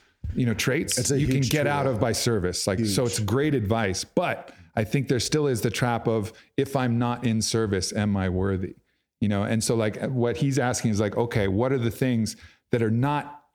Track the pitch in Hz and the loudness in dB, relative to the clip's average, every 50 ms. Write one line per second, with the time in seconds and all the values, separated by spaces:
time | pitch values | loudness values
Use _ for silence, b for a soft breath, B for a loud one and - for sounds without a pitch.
0 | b b b b b - - - 131 120 110 - - 135 127 156 - - - - | b b b b b -6 -2 0 0 0 0 0 0 0 0 0 0 -2 -2 -2
1 | 117 - 143 135 143 - 131 139 135 110 - 151 143 143 147 143 139 135 127 104 | 0 0 2 2 2 2 2 2 2 2 2 2 2 2 0 0 0 0 0 0
2 | 131 117 107 - - 123 117 104 85 90 87 - - - 98 101 113 107 98 135 | 0 0 0 0 0 0 0 2 0 -2 -2 -2 -2 -2 0 0 0 0 2 2
3 | 127 120 - - 107 98 110 135 147 156 147 127 110 95 110 113 110 95 92 - | 0 0 0 -2 0 0 2 2 2 2 2 0 2 0 0 2 2 0 -2 -2
4 | - - - - 180 151 113 - - - B B B B B - 110 - - 143 | -4 -4 -2 -2 0 0 -2 -4 -8 -16 B B B B B -2 -2 0 0 -2
5 | 131 - 139 120 - - - 151 147 143 127 110 - 123 101 - 131 123 117 113 | 0 2 0 0 0 0 0 0 2 2 0 0 -2 -2 -2 0 0 0 0 0
6 | - 120 113 113 104 98 B B B B B - 139 - - 139 127 123 117 117 | 0 0 0 0 -2 -4 B B B B B -2 -2 0 0 0 0 2 2 0
7 | 123 120 120 117 131 120 110 110 104 - - 113 113 104 101 95 90 - - 110 | 0 0 -2 -2 0 0 0 0 0 0 0 0 0 2 0 0 -2 -2 -2 0
8 | 104 104 101 98 95 95 90 92 95 98 95 92 92 - - _ _ _ _ _ | 0 0 2 0 0 0 0 0 0 0 0 -2 -4 -6 -10 _ _ _ _ _
9 | _ _ _ - - 104 107 98 101 107 113 110 107 - 123 113 110 107 101 - | _ _ _ -4 -2 0 0 0 0 0 0 0 0 0 0 2 2 0 -2 -2
10 | - - 135 123 117 120 113 117 143 139 131 139 123 123 120 - - 117 107 98 | -6 -4 -2 0 0 0 0 0 0 0 0 2 0 0 0 0 0 0 2 2
11 | 110 104 - 110 117 117 - 117 101 98 95 101 120 131 139 131 117 117 101 - | 0 0 0 0 -2 0 0 0 0 2 2 2 2 2 0 0 0 -2 -2 0
12 | 135 131 123 113 110 98 - B B B B B B B - 120 113 110 110 117 | 0 0 2 0 0 -2 -4 B B B B B B B 0 0 2 2 2 2
13 | 127 143 147 147 143 - - - _ _ - | 2 0 0 -2 -4 -6 -12 -20 _ _ -6